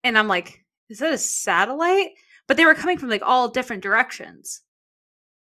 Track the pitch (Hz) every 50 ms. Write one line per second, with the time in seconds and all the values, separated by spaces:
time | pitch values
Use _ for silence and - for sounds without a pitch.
0 | - 247 226 220 214 214 190 175 175 - - _ _ _ _ _ _ - 220 202
1 | 262 320 302 - - - - - - - 185 170 190 220 262 294 330 349 370 392
2 | 381 - - _ _ _ _ _ _ - 269 - 330 320 320 320 - 349 359 285
3 | 277 247 220 202 - - 254 254 247 240 247 254 254 254 240 190 - 196 202 226
4 | 254 254 - - - - 170 - - - - - _ _ _ _ _ _ _ _
5 | _ _ _ _ _ _ _ _ _ _ _ _